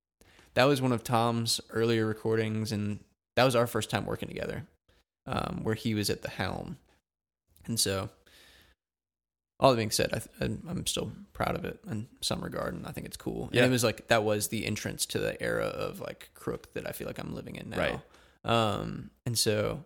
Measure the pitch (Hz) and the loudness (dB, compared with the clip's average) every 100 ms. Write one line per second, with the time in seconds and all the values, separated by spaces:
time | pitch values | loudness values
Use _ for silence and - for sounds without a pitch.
0 | _ _ - - - 120 131 135 131 117 | _ _ -20 -20 -4 4 6 6 4 2
1 | - 117 117 117 113 - - 110 113 113 | 2 4 4 2 0 -2 -2 0 4 4
2 | 110 107 113 110 110 110 107 104 104 104 | 2 0 0 2 2 0 -2 -2 -2 -4
3 | - _ _ - 131 120 120 110 - 107 | -10 _ _ 4 6 6 4 2 0 -2
4 | 101 - - - - 101 - _ _ _ | -2 -4 -6 -6 -6 -6 -10 _ _ _
5 | _ _ - 127 - - 110 107 117 104 | _ _ -6 -4 -2 -4 -4 -2 0 0
6 | 101 - - - 95 - - 175 _ _ | 0 -2 -4 -4 -4 -4 -8 -12 _ _
7 | _ _ _ _ _ _ - 113 98 95 | _ _ _ _ _ _ -6 -2 0 0
8 | 107 - _ - - - _ _ _ _ | -4 -10 _ -20 -20 -20 _ _ _ _
9 | _ _ _ _ _ - 135 120 107 - | _ _ _ _ _ 2 4 4 2 2
10 | - - - - 123 101 - - - - | 0 0 -6 -6 -4 -4 -6 -6 -4 -4
11 | 107 - - - - - - - - 110 | -4 -8 -12 -4 -2 -2 -6 -10 -8 -8
12 | 120 - - - - - - - - - | -8 -6 -4 -4 -4 -4 -6 -6 -10 -10
13 | - - - - - 117 127 127 117 - | -10 -10 -8 -6 0 4 6 6 2 0
14 | - 117 107 104 - 110 - 104 107 - | 2 4 4 2 0 -2 -2 -2 -4 -4
15 | - 104 55 - 58 57 53 - - - | -4 0 -2 -2 -2 0 -2 -2 -6 -6
16 | - - - - - - - - - - | -10 -12 -18 -12 -8 -8 -8 -10 -8 -8
17 | - - - - - - - - 78 58 | -8 -8 -8 -10 -10 -12 -8 -2 -2 -2
18 | - - - _ 110 117 110 101 110 - | -8 -20 -20 _ 0 2 2 0 -4 -6
19 | - _ - 113 113 104 107 110 | -10 _ -4 0 2 2 2 -2